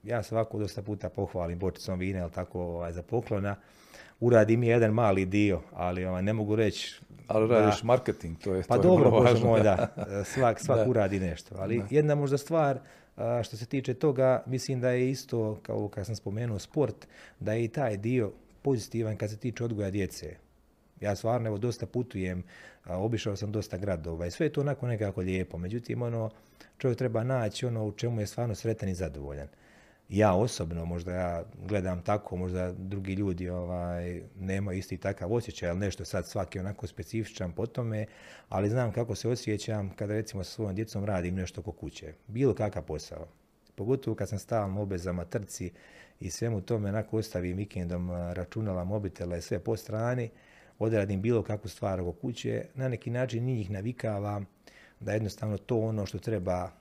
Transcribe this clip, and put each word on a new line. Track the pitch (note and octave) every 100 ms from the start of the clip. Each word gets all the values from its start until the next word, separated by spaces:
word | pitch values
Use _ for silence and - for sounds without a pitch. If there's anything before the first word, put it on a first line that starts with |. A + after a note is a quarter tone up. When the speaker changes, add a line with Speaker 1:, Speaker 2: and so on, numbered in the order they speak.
Speaker 1:
Ja | G#2 A#2
se | G2+ A2+
ovako | A2 G#2
dosta | G#2 -
puta | G2 G#2 -
pohvalim | - G2 F#2 E2+ F2
bočicom | F#2+ - - F#2
vina, | F#2 G2
jel | E2+
tako, | F2 F2+ F2+
ovaj, | F2 E2+ E2+
za | E2+
poklona. | - A#2 A2+ G#2 G2 G2+ - - - - - _
Uradim | A#2+ A#2 G#2+ A2+
i | A#2
jedan | A#2 A2+
mali | G#2+ A2+ G2 F#2+
dio, | G2+ G#2 F2 -
ali, | - F2+ F2+ F#2
ovaj, | F2+
ne | G2
mogu | A2 G#2 G#2+
reći | G#2+ - - - - - -
Speaker 2:
Ali | A2 A2
Speaker 1:
da | A#2
Speaker 2:
radiš | G#2 G2+
marketing, | A2+ B2 - - E2+ E2
to | G2+ F#2
je, |
Speaker 1:
Pa | F2 B2
Speaker 2:
to |
je |
Speaker 1:
dobro, | F3 F3+ B2+
Speaker 2:
vrlo | A2+
Speaker 1:
Bože | B2
Speaker 2:
važno. | A2+ A#2+
Speaker 1:
moj, | A2+ G#2+
Speaker 2:
<laughs> |
Speaker 1:
da. | F#2 A#2 - F2+ G2 F#2+
Svak, | C3+ B2 A2
svak | - A#2
Speaker 2:
Da. | G#2+
Speaker 1:
uradi | A#2 G2 G2
nešto. | F#2 D#2 - F#2+
Ali | G2 A#2
Speaker 2:
Da. | G2+
Speaker 1:
jedna | C#3 D3+ D3
možda | C#3+ C#3
stvar, | - E3 C#3+ C3+ - - _ -
a, | A2+ A#2+
što | A2+ G#2+
se | A#2+
tiče | C#3 C3
toga, | B2 D#3 C3 C3 B2+ -
mislim | B2+ - B2+
da | B2+
je | B2 B2+
isto, | C3+ - A#2 G#2+ G2+
kao | - A2 G#2
kad | G#2+ G2
sam | G#2+
spomenuo | - G#2 A#2+ G2+
sport, | - D#3 C#3 - - - - _
da | F#2+
je | A2
i | A#2
taj | D3+ C3 G2+
dio | A2 B2+ G#2 - - -
pozitivan | C#3 B2+ - A2+ A2 G#2
kad | G#2+
se | G#2+
tiče | B2 A2+
odgoja | A#2 G#2+ G2
djece. | G2+ F#2 - D#2 D2+ _ _ _ _ _ -
Ja | G#2 G2
stvarno, | A2+ A#2+ A2+
evo, | G#2
dosta | A#2+ A2+ A2
putujem, | B2 B2+ G2 F#2 F2+ - - - -
a, | - F2
obišao | A2 A2+ A2+ G2
sam | G#2
dosta | G#2 - F#2
gradova | G2+ F2 E2 E2 F2
i |
sve | - D#3
je |
to | D3+
onako | C#3+ C3+ B2
nekako | A2+ G#2 F#2
lijepo. | F#2 F#2 F2+ F2
Međutim, | F2+ A#2 - A#2
ono, | A#2+ A#2 A2 - _ _ - _
čovjek | C3+ A#2
treba | B2+ A2
naći | A#2+ C3 G#2+ - B2
ono | A2+ G#2+
u |
čemu | G2+ A#2 A2+
je | G#2
stvarno | - A#2+ G2
sretan | A2+ A2+ G2
i | F2+
zadovoljan. | E2+ C#2+ C#2 C#2+ C#2+ - - - - _ _
Ja | G2 G#2
osobno, | F#2 A#2 - E2+ E2+ E2+
možda | F2 F2
ja | F2+ F2+ E2+ E2+ -
gledam | F2+ G2+ F#2 F2+
tako, | E2+ G#2 - F2+
možda | F#2 F2+ F2+
drugi | F#2 F#2+ G2+ F#2+
ljudi, | F#2+ G2+ F2 F2+
ovaj, | F2+ F2 F2+ F2 F2 F2 F2 F2 G2
nemaju | F#2 F#2+ G2+ F#2
isti | - F#2
takav | G2 G2 F2
osjećaj, | A#2 A2 - F2
ali | F2+
nešto | G2+ - F#2+
sad | G2 E2+
svaki | G#2 F2+ G2
onako | F#2+ G2+ G2+
specifičan | - G2 A2 G#2+ - F2+
po | E2 A#2
tome, | - A#2 G#2+ G2+ - - - _
ali | F#2 G#2
znam | A#2+ A#2+
kako | G#2 A#2 G2+
se | A2+
osjećam | A#2+ - G#2 - G#2+ G2
kada, | - G2+
recimo, | G#2+ A2 F#2+
sa | F2+
svojom | - G#2+ F#2+
djecom | A2 G#2 G2+
radim | F#2+ F2 F#2
nešto | F2+ -
oko | F2
kuće. | E2+ - - D#2 - -
Bilo | G#2+ C3+
kakav | G#2 G#2 F2+
posao. | E2 D2+ - D#2+ D#2+ _ _ _ _ -
Pogotovo | G2 C3+ - A2
kad | G2+
sam | G2+
stalno | - A#2 G2 F#2+
u |
obvezama, | G2+ F#2 F2+ F2 E2+
trci | A#2+ G2 - F2+ - - - - _
i | G2
svemu | - B2 G#2+
tome, | F2+ A#2 G2+
onako | G#2+ A2 A2+
ostavim | G#2+ F2+ F2+ F2+
vikendom, | G2+ G2 F2 F2 F2+
a, | F2 F2
računala, | F2+ F2 A2+ A2 F#2
mobitele, | F2+ G#2+ G2+ - F2 F2
sve | - G#2
po | G2 A2
strani, | - G#2+ A#2 B2 A2+ - - - - _
odradim | A2 A2 G2 F#2+
bilo | A2 A#2+
kakvu | G2 G#2 G2+
stvar | - G#2 F#2+
oko | F2
kuće, | D#2+ B2+ A#2 A#2 A2+ - B2+
na | C3
neki | A#2 -
način | A#2+ B2+ A#2 B2
njih | B2 F#2
navikavam | G2 G#2+ B2 A#2 G2+ G#2 G#2 G2 _ - - - _
da | G#2
jednostavno | G#2+ G#2+ - A2 G2+
to | - A#2
ono | A2 A2 G2
što | G2
treba | A2+ G#2+ F2+ F2+ F2 -